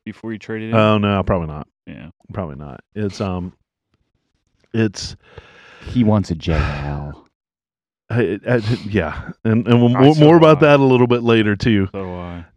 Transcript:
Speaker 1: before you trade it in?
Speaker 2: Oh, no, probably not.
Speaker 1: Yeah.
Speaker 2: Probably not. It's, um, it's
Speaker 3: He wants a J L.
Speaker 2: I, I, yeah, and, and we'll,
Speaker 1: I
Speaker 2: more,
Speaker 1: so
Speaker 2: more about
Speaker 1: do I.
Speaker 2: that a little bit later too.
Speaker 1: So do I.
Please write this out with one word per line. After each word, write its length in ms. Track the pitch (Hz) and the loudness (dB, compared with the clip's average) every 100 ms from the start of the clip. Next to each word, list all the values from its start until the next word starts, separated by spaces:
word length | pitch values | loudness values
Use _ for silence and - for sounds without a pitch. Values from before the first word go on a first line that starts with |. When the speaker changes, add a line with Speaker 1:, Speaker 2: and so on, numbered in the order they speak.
Speaker 1:
before 280 | 107 - 113 | -14 -14 -12
you 60 | 107 | -12
trade 240 | - 110 | -10 -10
it 60 | 110 | -2
in? 40 | |
Speaker 2:
Oh, 240 | 113 107 107 | 2 2 2
no, 240 | 101 101 | 2 0
probably 240 | 92 95 78 | 0 -2 -4
not. 200 | 76 - _ - | -10 -16 _ -20
Speaker 1:
Yeah. 240 | 78 - _ - | -20 -20 _ -16
Speaker 2:
Probably 220 | 107 85 69 | -12 -12 -12
not. 240 | 73 62 _ | -16 -18 _
It's, 260 | 104 104 - | -10 -8 -6
um, 320 | 98 90 90 - _ _ _ _ _ _ _ _ _ _ _ | -8 -6 -10 -14 _ _ _ _ _ _ _ _ _ _ _
it's 420 | 113 110 - - - _ - - - - - - | -2 -2 -4 -16 -16 _ -20 -20 -20 -20 -20 -6
Speaker 3:
He 180 | 127 | -2
wants 260 | 107 104 92 | 2 2 -2
a 40 | |
J 180 | 82 - | -6 -4
L. 720 | 78 73 71 71 71 71 - _ _ _ _ _ _ _ _ - | -2 -2 -6 -8 -10 -10 -16 _ _ _ _ _ _ _ _ -8
Speaker 2:
I, 280 | 113 92 101 113 | -4 -4 -4 -4
I, 100 | 123 107 120 104 | -4 -2 -4 -4
yeah, 440 | 101 78 78 - - | -4 -4 -8 -14 -8
and, 220 | 113 110 110 | -2 0 2
and 140 | 120 | 4
we'll, 160 | 120 127 | 4 4
Speaker 1:
I 40 | |
Speaker 2:
more, 120 | 135 | 4
Speaker 1:
so 60 | 156 | 6
Speaker 2:
more 160 | 151 170 | 6 8
about 240 | 160 151 | 6 6
Speaker 1:
do 60 | 151 | 6
I. 40 | |
Speaker 2:
that 100 | 143 | 4
a 40 | |
little 220 | 135 127 123 | 4 4 2
bit 160 | 120 | 0
later 340 | 117 113 104 101 | 2 2 2 0
too. 320 | 123 104 95 | 0 0 -2
Speaker 1:
So 100 | 98 | -6
do 60 | 92 | -12
I. 320 | 90 87 87 80 | -12 -12 -14 -16